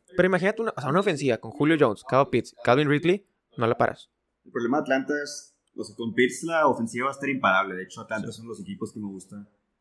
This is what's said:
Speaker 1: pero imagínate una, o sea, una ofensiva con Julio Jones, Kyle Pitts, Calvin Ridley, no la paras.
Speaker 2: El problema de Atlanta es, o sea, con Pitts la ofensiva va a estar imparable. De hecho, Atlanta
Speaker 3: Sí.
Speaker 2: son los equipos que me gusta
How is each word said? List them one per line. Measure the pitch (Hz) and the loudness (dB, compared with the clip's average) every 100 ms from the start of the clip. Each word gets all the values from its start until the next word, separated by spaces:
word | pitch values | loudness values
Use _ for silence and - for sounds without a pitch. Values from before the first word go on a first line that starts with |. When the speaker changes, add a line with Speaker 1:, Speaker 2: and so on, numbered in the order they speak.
| _ 185 | _ 0
Speaker 1:
pero | 185 | 2
imagínate | 185 190 220 | 2 0 0
una, | 226 - | -4 -4
o | |
sea, | 139 | 0
una | 170 | 2
ofensiva | 202 143 139 110 | 2 0 0 -2
con | 113 | -4
Julio | - 147 160 | 0 2 6
Jones, | 127 98 - | 4 2 2
Kyle | 127 - | 2 4
Pitts, | 120 - - | 2 -2 -2
Calvin | - 127 139 | 2 4 4
Ridley, | 147 165 196 _ _ _ - | 2 2 0 _ _ _ -2
no | 117 | 0
la | - | 2
paras. | 117 - - _ _ _ | 0 -2 -14 _ _ _
Speaker 2:
El | - | -10
problema | 123 120 147 | -4 0 0
de | |
Atlanta | 135 135 135 147 | 0 -2 0 -4
es, | 143 - - _ _ - | -6 -12 -18 _ _ -14
o | |
sea, | 107 104 | -14 -8
con | 117 | -4
Pitts | 104 123 - | 0 0 0
la | 165 165 147 | -4 2 2
ofensiva | 120 113 117 135 | 2 -4 -4 -6
va | |
a | |
estar | 139 139 | -4 -6
imparable. | 135 101 95 98 | 0 2 2 0
De | 92 | -6
hecho, | 92 113 | -12 -14
Atlanta | 110 110 113 | -10 -8 -8
Speaker 3:
Sí. | 110 | -12
Speaker 2:
son | 113 | -14
los | 101 | -14
equipos | 95 95 110 | -12 -10 -12
que | 110 | -10
me | 101 | -12
gusta | 95 - 104 101 _ _ _ | -12 -16 -20 -20 _ _ _